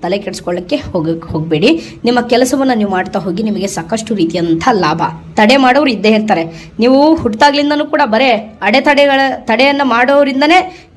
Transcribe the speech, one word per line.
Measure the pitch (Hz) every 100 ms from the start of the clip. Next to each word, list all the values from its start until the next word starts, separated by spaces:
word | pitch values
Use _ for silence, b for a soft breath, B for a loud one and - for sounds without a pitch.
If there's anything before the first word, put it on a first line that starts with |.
ತಲೆ | 175 196
ಕೆಡಿಸ್ಕೊಳ್ಳಕ್ಕೆ | 202 185 - 180 180 294
ಹೋಗಕ್ | - 185 160 165 -
ಹೋಗ್ಬೇಡಿ. | 160 160 156 202 330 B B
ನಿಮ್ಮ | 233 247
ಕೆಲಸವನ್ನ | 233 240 262 277 269 240
ನೀವು | 202
ಮಾಡ್ತಾ | 185 185 202
ಹೋಗಿ | 185 180
ನಿಮಗೆ | 220 190 196
ಸಾಕಷ್ಟು | - 165 226 - 208
ರೀತಿಯಾದಂಥ | 165 170 170 165 208
ಲಾಭ. | 226 156 165 170 - -
ತಡೆ | - 214 269
ಮಾಡೋರು | 254 254 302
ಇದ್ದೇ | 214 208
ಇರ್ತಾರೆ. | 220 214 180 165 - - -
ನೀವು | 233 262 294 330
ಹುಟ್ಟಾಗ್ಲಿಂದನೂ | 240 214 285 285 285 294 302
ಕೂಡ | 302 277
ಬರೇ | 220 269 214 - -
ಅಡೆತಡೆಗಳ, | 202 240 285 277 285 269 269 262
ತಡೆಯನ್ನ | - 226 277 285
ಮಾಡೋರಿಂದನೇ | 277 233 254 277 277 262 294 359 370 - -